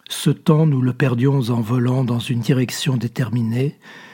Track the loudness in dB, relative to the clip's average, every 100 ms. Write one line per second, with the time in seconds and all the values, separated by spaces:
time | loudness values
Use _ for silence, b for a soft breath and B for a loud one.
0 | -14 -2 0 0 2 4 4 2 0 0
1 | 0 2 2 2 0 -2 0 0 0 0
2 | 0 -2 -2 -2 0 0 0 -4 -2 -2
3 | -2 -4 -4 -2 -2 -2 -2 -6 B B
4 | B